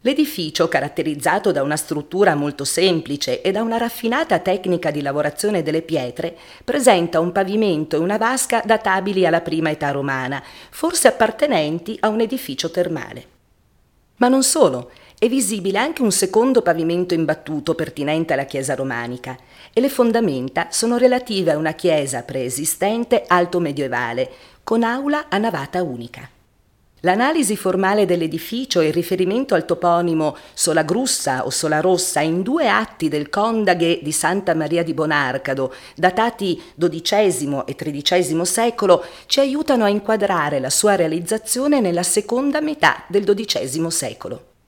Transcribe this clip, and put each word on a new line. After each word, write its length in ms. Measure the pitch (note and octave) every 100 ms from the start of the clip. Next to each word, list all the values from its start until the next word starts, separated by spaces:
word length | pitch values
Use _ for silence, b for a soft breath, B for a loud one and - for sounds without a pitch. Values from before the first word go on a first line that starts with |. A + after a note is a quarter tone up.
L'edificio, 680 | A#3+ D4 D4 - D#3+ - E3
caratterizzato 800 | - C#3+ - D#3 C#3+ D#3+ F#3 G3+
da 120 | C#3+
una 120 | C#3 D3+
struttura 580 | - D3+ - F3+ G3+
molto 300 | D3+ C#3+ C#3+
semplice 800 | C3+ - F#3 E3+ D#3 C#3+ - B2
e 100 | F#3+
da 100 | F#3+
una 160 | A3+ A3+
raffinata 600 | A#3+ - A3+ B3+ D#4+ E3
tecnica 520 | - F3+ F#3 E3+ E3
di 100 | D3
lavorazione 640 | C#3+ C#3+ D3+ D3 G#3 G3+
delle 180 | D#3 D#3
pietre, 560 | D#3+ D#3+ B2 - - - B B
presenta 560 | - C#4+ C4 F#3+ E3+ E3
un 120 | F3
pavimento 640 | F#3 F#3+ G#3+ G#3+ D#3 D#3 D#3
e 40 |
una 180 | E3+ G3
vasca 440 | A3+ B3+ - F3+
databili 640 | G#3 A3 G#3+ F#3+ F#3+ F#3+ F3
alla 160 | E3
prima 280 | E3 D#3+ D#3+
età 220 | D3+ C#3+
romana, 500 | C#3 C#3 C3+ C3 C3+ B B B
forse 400 | - E4 E4+ B3
appartenenti 880 | - A3 A3 D4 G3+ D3+ E3 E3+ A3
a 80 | A3
un 140 | G#3+
edificio 500 | A3+ C4 - C3+ -
termale. 540 | - D3 D#3+ - - - _ _ _ _ _ _ _ _ _
Ma 120 | A#3+
non 140 | C4+
solo, 480 | C4 D#4+ F#3 B2+ B2 B B B
è 80 | A3+
visibile 520 | C4 G3 G#3 F#3 G3
anche 240 | C4+ E4
un 80 | A#3
secondo 500 | F3+ F#3 G#3+ B3+ B3
pavimento 540 | F3+ E3 E3 E3+ F3+ E3+
imbattuto 580 | D#3 D#3+ - D3+ D3
pertinente 600 | D#3+ D#3 - C#3+ D#3 D#3+
alla 120 | C3+ C#3
chiesa 300 | C#3 C3 C3+
romanica 600 | C3+ A#2+ A#2+ B2 C3 B2 B B B
e 80 | -
le 80 | C4+
fondamenta 800 | - A#3 A3+ A3 C3 C3 E3+ E3
sono 280 | - A3+ A#3+
relative 540 | B3 B3 B3 G3 F3+
a 60 | D3+
una 160 | D#3
chiesa 480 | D#3 F3 D#3 C#3 B2+
preesistente 1000 | - C3+ B2 B2+ D#3 - G3 A3+ A#3 F#3 -
alto 320 | F3+ F3 F3+
medievale, 720 | E3 C#3+ C3+ A#2+ A#2+ B2 C3 B B B
con 200 | - A3+
aula 420 | A3+ B3 C#4+ D4+ D4
a 100 | G3
navata 420 | A3+ D3+ C3+ F3+
unica. 480 | F3 A#2+ A#2 - - _ _ _ _ _ _ _
L'analisi 540 | F3+ F#3+ C4 D#4+ C#4 G#3
formale 520 | F#3+ F#3 F#3+ G#3 F#3+
dell'edificio 760 | F3 D#3+ D#3+ - A#3 C4 F3+
e 60 | D#3
il 60 |
riferimento 600 | D#3 E3+ F#3 F#3 A3 C4+
al 120 | F3+ D#3+
toponimo 680 | E3+ F3 E3+ F3 D#3+ D3+ D3 B
Sola 280 | B - D#3+
Grussa 640 | D#3 G3 C4 - - C3 -
o 60 |
Sola 280 | - D#3 D#3
Rossa 420 | F3 F3+ F3+ -
in 200 | D#3 E3+
due 260 | F#3+ D4+ C4+
atti 400 | G#3 A3+ - D#3+
del 220 | D3+ D3
Condaghe 680 | - A3 A3+ G3+ F3 E3 E3+
di 100 | C#3+
Santa 440 | D3 D#3+ F#3+ G3 D#3+
Maria 280 | D3+ E3+
di 120 | E3 C#3+
Bonarcado, 800 | D#3 D3 C3+ C3 C#3+ C3+ C3 B B B
datati 640 | F#3 F3+ A3+ A#3 G3 E3 B
dodicesimo 920 | - E3+ D#3+ D#3+ G#3 G#3 C3+ C#3+ C#3 -
e 80 | C#3
tredicesimo 680 | D3+ C#3+ D3 F3+ F3 D#3+ F3+
secolo, 600 | - A#3 A3+ G3 F3 B B B
ci 120 | -
aiutano 440 | C#4 C#4+ D#4 B3+
a 60 | G#3
inquadrare 680 | G#3 G#3 A3 G3+ F3+ D3 C#3+
la 120 | C3
sua 240 | - G#3+ G3
realizzazione 840 | E3 D#3+ F3 A3 A3 B3 C#4+ D4
nella 220 | G3 E3+
seconda 580 | F3+ - G3+ A#3+ C#4+ D4+
metà 420 | D4+ D4 D#3 - -
del 160 | G3
dodicesimo 680 | G3 G3+ G#3+ D#3 C3+ D3 E3
secolo. 640 | D#3+ B2 - - - - _